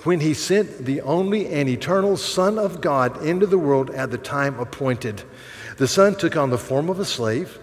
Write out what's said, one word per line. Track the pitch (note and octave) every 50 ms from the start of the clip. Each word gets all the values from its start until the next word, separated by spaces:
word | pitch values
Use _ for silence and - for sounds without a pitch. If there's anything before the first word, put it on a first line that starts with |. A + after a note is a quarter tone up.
| -
when | D#3+ F3+ D#3+
he | D3+ D#3 D3
sent | - - - F#3 G#3 G3+ - - - B2+
the | B2+ C3+ -
only | - - D#3 F3 F#3+ G3 G#3 G#3+ F3
and | - E3 D3 C#3+
eternal | C3 B2 B2 - E3 F#3 G3 G3 G3+ F#3+
Son | - - - - F#3 F#3 G3+ G#3+
of | A3 G#3 F#3+ E3+ D#3+
God | D#3+ E3 C#3 C3+ B2 B2 A#2+ - D#3
into | D#3 F3 F#3 G3+
the | F#3 G3
world | F#3 D#3 C#3+ C#3 C3+ C3+ C3+
at | C3 C3+ C3 A#2+
the | A#2+ A#2
time | - - D3 C#3+ C#3 C#3 C3+ A#2
appointed. | B2 A#2+ - - C#3+ C3 B2+ B2 - A2+ G#2 G2+ - - - - - - - - - - -
The | - C3+
Son | B2 - G3 G3 G#3 G3
took | G3+ F3 D#3+ D#3+
on | D#3+ C#3 C3
the | B2 A#2
form | - - C3 C#3 D#3 F3
of | F#3+ F#3
a | G3
slave. | - - - A#2 A2 A2 C3 F#3 - - -